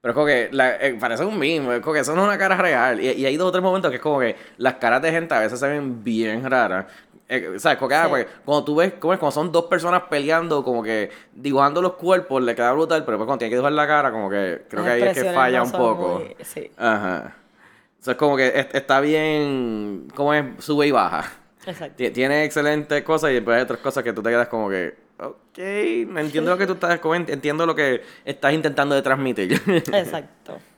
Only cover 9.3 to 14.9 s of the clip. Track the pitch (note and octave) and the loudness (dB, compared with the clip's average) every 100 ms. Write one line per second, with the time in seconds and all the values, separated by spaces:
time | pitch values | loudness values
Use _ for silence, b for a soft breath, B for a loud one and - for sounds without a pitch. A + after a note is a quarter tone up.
9.3 | C3+ E3+ E3 E3 F3+ E3 F3 - D3+ C#3+ | -2 0 0 2 -2 2 0 0 -2 0
10.3 | D#3+ E3+ D3 B2+ A#2+ A2 A2 G2+ B B | 0 2 -2 0 -2 0 -2 -2 B B
11.3 | - C3+ C3+ C#3 D3+ F3+ - E3+ F#3 F3+ | -10 -2 4 4 2 -2 -2 2 2 2
12.3 | C3+ B2 A#2 A#2+ C3+ D#3+ D#3+ C#3 G#2+ A2 | 0 0 2 2 2 2 0 0 -2 -2
13.3 | C3+ A#2 A#2+ C#3 D3+ D3 D3+ C3+ A2 G2 | -2 0 0 0 2 2 4 2 0 -4
14.3 | G2+ F#2+ E2 - G2+ - | -2 -2 -4 -8 -4 0